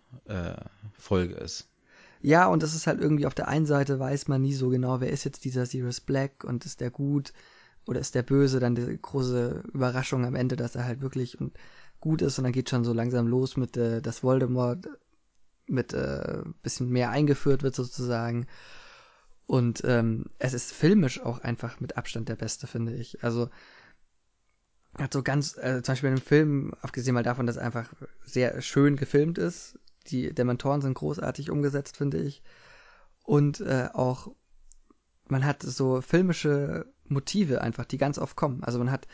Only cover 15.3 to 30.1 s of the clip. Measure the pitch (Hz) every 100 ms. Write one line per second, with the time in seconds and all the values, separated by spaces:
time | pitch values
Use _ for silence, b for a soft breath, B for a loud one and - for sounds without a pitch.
15.3 | _ - _ - 127 - - 135 - -
16.3 | - - - - - 123 123 120 131 147
17.3 | 139 143 135 139 135 123 - 123 117 117
18.3 | 120 120 B B B B B B B B
19.3 | - - 135 120 - 127 120 113 113 -
20.3 | - 127 131 - - 156 208 135 - 127
21.3 | 123 120 117 117 - 123 - - 113 113
22.3 | 113 110 - - 117 117 117 117 - 123
23.3 | 117 120 B B B B B _ _ _
24.3 | _ _ _ _ _ _ - 135 139 123
25.3 | 143 143 - 127 127 123 127 135 131 -
26.3 | 147 151 143 143 - - - 127 123 120
27.3 | 123 120 117 120 117 113 - - - -
28.3 | 127 123 - - 139 143 139 139 143 156
29.3 | 170 170 - - - - _ -